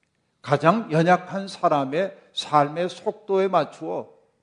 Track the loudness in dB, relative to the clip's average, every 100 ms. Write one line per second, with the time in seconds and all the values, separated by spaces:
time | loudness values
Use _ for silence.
0 | _ _ _ _ -2 2 4 2 2 2
1 | 4 2 0 -10 -10 -2 0 0 0 -2
2 | -4 -6 _ -12 0 2 2 -2 -6 -6
3 | -8 -8 -2 0 2 0 -2 -6 -10 -8
4 | -10 _ _ _